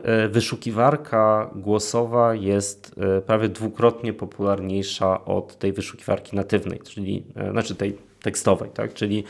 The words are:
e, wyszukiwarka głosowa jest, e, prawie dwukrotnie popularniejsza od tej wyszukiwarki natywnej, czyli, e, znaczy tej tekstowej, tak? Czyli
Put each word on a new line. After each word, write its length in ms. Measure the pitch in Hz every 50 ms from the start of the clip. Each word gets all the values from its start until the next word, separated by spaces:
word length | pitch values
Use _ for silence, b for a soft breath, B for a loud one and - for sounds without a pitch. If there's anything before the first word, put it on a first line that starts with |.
| -
e, 240 | 117 113 110 110
wyszukiwarka 1200 | 107 104 117 113 - 127 - - 120 107 110 120 139 151 147 147 - - 110 107 107 107 107 107 - -
głosowa 800 | 101 95 104 104 107 - - - 120 120 117 117 120 117 117 113
jest, 600 | 107 98 98 101 101 101 - - - - - - - 98 95 95
e, 40 | 95
prawie 280 | 95 - 110 107 110 107
dwukrotnie 640 | 110 - 110 107 - - 117 117 117 - 117 113 104
popularniejsza 1120 | - 101 95 - - 101 101 98 92 92 95 95 98 95 - - - 101 95 92 92 -
od 320 | - 98 95 - - - -
tej 140 | - 98 95
wyszukiwarki 640 | 104 98 - - - - - 98 98 - - -
natywnej, 440 | 98 98 - 113 98 90 92 85 -
czyli, 440 | - - - 107 98 95 101 95 95 - -
e, 160 | 104 98 98
znaczy 240 | 101 113 113 - 95
tej 220 | - 98 101 101 - - _ _ _
tekstowej, 480 | - 104 95 - - - 95 85 - -
tak? 240 | - - 110 107 -
Czyli 300 | - 107 104 104 107 101